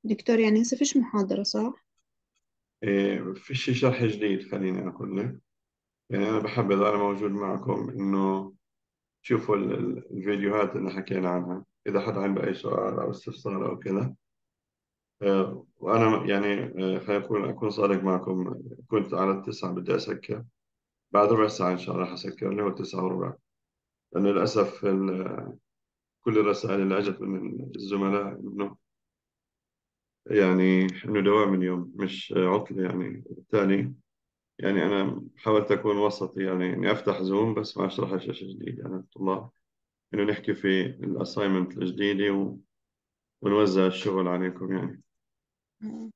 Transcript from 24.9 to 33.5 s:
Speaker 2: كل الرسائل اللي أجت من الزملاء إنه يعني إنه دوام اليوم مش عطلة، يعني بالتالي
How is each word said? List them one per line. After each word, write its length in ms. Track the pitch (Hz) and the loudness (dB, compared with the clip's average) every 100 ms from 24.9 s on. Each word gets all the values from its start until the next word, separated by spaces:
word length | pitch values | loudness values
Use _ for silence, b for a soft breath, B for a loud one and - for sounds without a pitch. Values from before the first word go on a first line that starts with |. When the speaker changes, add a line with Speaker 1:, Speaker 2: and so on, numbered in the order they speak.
| 95 98 92 92 101 - - _ _ _ _ _ _ | 2 0 -2 -4 -6 -10 -14 _ _ _ _ _ _
Speaker 2:
كل 160 | 123 107 | 2 4
الرسائل 420 | 104 101 113 98 | 4 2 0 2
اللي 160 | 95 95 | 2 2
أجت 240 | 101 95 | 0 -4
من 500 | 98 95 98 - - - | -4 -4 -6 -8 -10 -10
الزملاء 640 | 98 101 98 101 101 98 | -4 0 0 0 -2 -8
إنه 380 | 101 101 101 - _ _ _ _ _ _ _ _ _ _ _ _ _ _ - | -10 -6 -6 -8 _ _ _ _ _ _ _ _ _ _ _ _ _ _ 0
يعني 640 | 104 95 92 92 92 95 92 120 | 4 6 6 6 6 2 -2 -2
إنه 160 | 104 | 2
دوام 320 | 98 104 101 | 4 4 4
اليوم 400 | 95 90 90 90 - | 2 0 -2 -6 -6
مش 380 | 98 98 - - | -6 -6 -4 0
عطلة، 460 | 92 101 110 98 | 2 2 -2 -4
يعني 400 | 92 92 95 110 - | -2 -2 -6 -8 -14
بالتالي 640 | - - | -18 -2